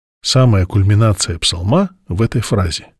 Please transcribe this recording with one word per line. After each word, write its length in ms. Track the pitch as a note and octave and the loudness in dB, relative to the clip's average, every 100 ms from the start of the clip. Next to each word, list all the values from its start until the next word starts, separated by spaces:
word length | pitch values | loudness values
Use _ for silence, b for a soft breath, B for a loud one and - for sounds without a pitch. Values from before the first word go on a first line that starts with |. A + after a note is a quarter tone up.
| _ _ | _ _
Самая 440 | - C3+ B2+ G2+ F2+ | -2 2 4 4 0
кульминация 720 | G#2 F#2+ G#2 A2+ G2+ - E2 | 0 2 2 2 0 -4 -4
псалма 520 | - E2+ F#2 D#3 G3 - - | -4 -4 0 0 0 -6 -8
в 120 | F2 | -4
этой 200 | A2 B2 | -2 -2
фразе. 500 | - G#2 F2+ - - | -2 -2 -2 -6 -14